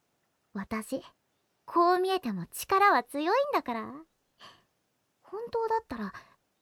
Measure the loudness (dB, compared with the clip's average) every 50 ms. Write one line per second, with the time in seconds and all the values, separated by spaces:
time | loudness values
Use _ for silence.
0 | _ _ _ _ _ _ _ _ _ _ -12 -12 -10 -8 -8 -8 -8 -6 -8 -8
1 | -8 -10 _ _ _ _ _ _ _ _ _ _ -8 -2 2 4 4 4 4 2
2 | 2 0 -2 -2 -2 -4 -6 -6 -8 -10 -10 -10 -2 2 4 6 6 6 6 4
3 | 2 -2 -4 -2 0 2 2 2 2 2 0 -2 -2 -2 -6 -8 -8 -10 -14 -16
4 | -20 _ _ _ _ _ _ _ -20 -20 -20 _ _ _ _ _ _ _ _ _
5 | _ _ _ _ _ -14 -12 -10 -8 -4 -4 -2 0 0 0 -2 -2 -6 -10 -8
6 | -8 -10 -10 -14 -20 _ _ _ _ _ _ _